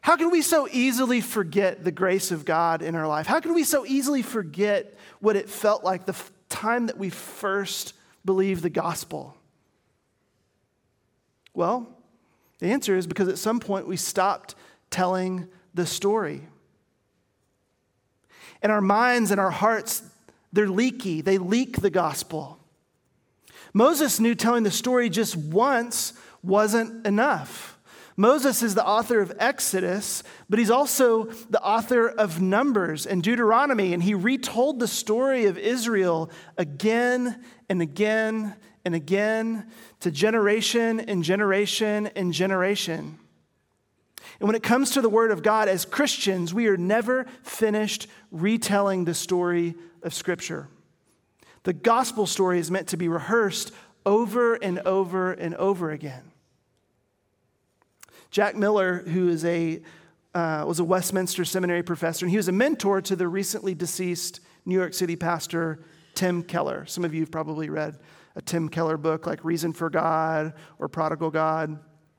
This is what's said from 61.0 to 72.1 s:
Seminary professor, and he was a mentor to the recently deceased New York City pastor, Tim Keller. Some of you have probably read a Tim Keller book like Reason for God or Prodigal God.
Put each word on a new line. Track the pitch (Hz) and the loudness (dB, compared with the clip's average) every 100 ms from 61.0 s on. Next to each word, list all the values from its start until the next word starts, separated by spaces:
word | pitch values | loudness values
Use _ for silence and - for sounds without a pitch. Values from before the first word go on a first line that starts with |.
| 180 190 180 - 170 | 0 -2 -2 -4 -4
Seminary | 190 180 175 | -2 0 -2
professor, | 175 165 165 165 180 | -2 -4 -4 -2 0
and | |
he | 202 | 0
was | 185 | 2
a | |
mentor | 185 269 320 202 190 | 2 2 2 0 0
to | 190 185 | -2 -2
the | 175 | -2
recently | 190 196 214 196 | -2 -4 -4 -6
deceased | 165 170 - 180 170 - - _ _ - | -4 -6 -4 -4 -4 -8 -12 _ _ -2
New | 185 | 0
York | 180 | 0
City | - 180 170 | -2 -2 -2
pastor, | 170 170 - 170 165 156 - - _ - | -2 -4 -4 -4 -4 -6 -14 -20 _ -2
Tim | 185 175 | 0 0
Keller. | 170 175 143 127 - | -2 -2 -2 -4 -8
Some | - 175 | -6 -4
of | |
you | 160 | -2
have | 160 | -4
probably | 160 156 151 151 | -4 -6 -6 -6
read | 156 151 151 - - - - | -6 -6 -10 -20 -20 -18 -14
a | |
Tim | - 170 160 | -6 -4 -4
Keller | 165 160 156 | -2 -2 0
book | 156 156 165 | -2 -2 -4
like | 151 160 | -6 -4
Reason | 170 165 | -2 -2
for | 160 165 | -4 -2
God | 160 165 160 160 156 156 156 - _ | 0 0 0 0 -2 -4 -8 -20 _
or | 147 | -8
Prodigal | 165 156 156 160 | -2 -2 -2 -2
God. | 156 156 160 156 151 - _ _ | 0 0 0 -4 -8 -16 _ _